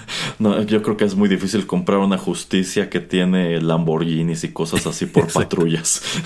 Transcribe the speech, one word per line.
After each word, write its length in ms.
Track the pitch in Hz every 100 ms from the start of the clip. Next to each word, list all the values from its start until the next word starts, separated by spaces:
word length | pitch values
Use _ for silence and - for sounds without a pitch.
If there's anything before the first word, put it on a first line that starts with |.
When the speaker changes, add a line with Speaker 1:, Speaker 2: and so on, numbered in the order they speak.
| - - 147 -
Speaker 1:
No, 240 | 107 101
yo 200 | 104 107
creo 160 | 110 104
que 60 | 107
es 80 |
muy 160 | 95 104
difícil 360 | 95 95 107 92
comprar 320 | 90 90 101
una 200 | 98 95
justicia 720 | - 85 - 98 92 104 95
que 100 | 87
tiene 580 | 82 92 90 92 87 85
Lamborghinis 840 | 82 82 82 80 82 80 82 82
y 60 | 82
cosas 340 | - 80 - -
así 200 | 78 98
por 180 | -
Speaker 2:
Exacto. 320 | 82 - 101 -
Speaker 1:
patrullas. 460 | 82 82 - - - -